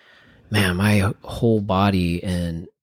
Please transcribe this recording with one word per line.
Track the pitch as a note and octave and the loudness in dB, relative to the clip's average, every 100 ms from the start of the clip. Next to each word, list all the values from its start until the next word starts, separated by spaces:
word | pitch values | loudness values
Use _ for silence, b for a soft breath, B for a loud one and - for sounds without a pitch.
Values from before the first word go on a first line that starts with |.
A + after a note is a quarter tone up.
| b b b b - | b b b b -4
"Man, | G#2 F#2+ F2+ | 0 0 0
my | G#2 G#2 F#2+ - | 2 2 0 -4
whole | - - A#2 A2 | -10 -2 0 2
body | G#2 F#2+ G2+ F#2+ F2 F2 | 0 2 2 2 0 -2
and | F#2+ F2 E2+ E2 F2+ _ | -2 -2 -4 -6 -12 _